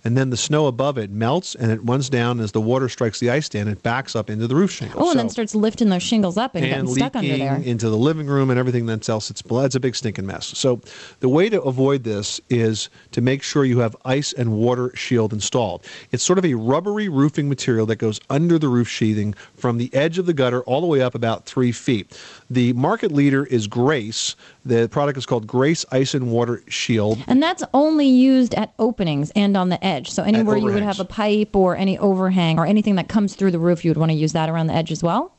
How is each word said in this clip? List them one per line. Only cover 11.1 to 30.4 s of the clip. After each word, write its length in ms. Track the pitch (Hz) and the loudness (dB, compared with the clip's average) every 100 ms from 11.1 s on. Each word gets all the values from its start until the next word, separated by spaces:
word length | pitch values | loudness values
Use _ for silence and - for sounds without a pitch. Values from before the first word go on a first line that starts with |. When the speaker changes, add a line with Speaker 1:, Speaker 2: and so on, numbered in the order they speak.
| - | -2
Speaker 1:
the 100 | 131 | 2
way 200 | 147 208 | 4 2
to 120 | 196 | 2
avoid 400 | 135 127 135 139 | 0 0 2 2
this 360 | 113 104 104 - _ | -2 -4 -4 -10 _
is 400 | 120 113 110 - - _ | 0 2 0 -8 -14 _
to 100 | - | -2
make 200 | 123 135 | 0 0
sure 240 | - 151 | -2 0
you 140 | 135 123 | 2 2
have 160 | 117 - | 0 -4
ice 260 | 131 135 143 | -4 -2 -2
and 220 | - 117 | -4 -2
water 380 | 107 120 123 127 | 2 2 0 -4
shield 400 | - - 120 110 | -6 -2 0 0
installed. 480 | 107 - 131 107 87 - - - | -2 -2 -2 -2 -6 -12 -20 -8
It's 120 | 120 | -4
sort 140 | - 185 | 0 2
of 80 | |
a 80 | 180 | 2
rubbery 540 | 120 113 143 196 208 208 | 0 0 0 0 -4 -2
roofing 400 | 135 147 - 143 | 2 2 2 -2
material 380 | 135 - 113 | -2 0 0
that 100 | 110 | 0
goes 240 | 110 113 104 _ | 0 -2 -4 _
under 300 | 139 170 165 | 0 2 2
the 80 | 151 | 4
roof 220 | 123 117 | 2 0
sheathing 440 | - 110 107 104 101 - | 0 0 0 -2 -6 -16
from 220 | - 120 117 | -4 -2 -2
the 120 | 127 | 0
edge 240 | 131 160 170 | 0 0 0
of 80 | |
the 80 | 175 | -2
gutter 280 | 147 127 123 | 2 2 0
all 180 | 123 131 | 0 0
the 60 | 175 | 2
way 140 | 143 | 2
up 140 | 127 | 0
about 300 | 123 113 107 | 0 -2 -2
three 260 | - - 123 | -4 0 0
feet. 480 | 113 - 113 - - - - _ | 0 -2 -2 -4 -18 -20 -20 _
The 240 | 127 123 | 0 2
market 400 | 120 151 220 208 | 2 0 0 0
leader 320 | 143 143 135 | 2 4 2
is 200 | 143 123 | 0 -2
Grace. 720 | 104 117 127 151 107 - - - - _ | -2 0 2 0 -4 -6 -6 -8 -20 _
The 240 | 127 117 117 | 0 2 2
product 280 | 151 143 135 | 0 0 -2
is 80 | |
called 220 | - 123 107 | -2 -2 0
Grace 380 | 127 139 165 - | 2 2 0 0
Ice 240 | 131 135 | 0 0
and 180 | 143 123 | -2 0
Water 320 | 117 120 113 - | 0 0 -4 -8
Shield. 520 | - - 113 104 110 - | -6 0 0 2 -2 2
Speaker 2:
And 140 | 254 | 2
that's 220 | 320 359 - | 2 -2 0
only 340 | 262 311 311 277 | 2 4 4 6
used 460 | 254 262 262 240 | 6 6 4 2
at 180 | - 214 - | 0 -4 -2
openings 540 | 226 240 175 143 151 208 | -2 0 -2 -2 -2 0
and 180 | 202 | 2
on 140 | 196 180 | 2 0
the 120 | 175 | 0
edge. 260 | 190 147 175 | -2 -4 -4
So 100 | - | -4
Speaker 1:
At 60 | 185 | 0
Speaker 2:
anywhere 300 | 220 | 2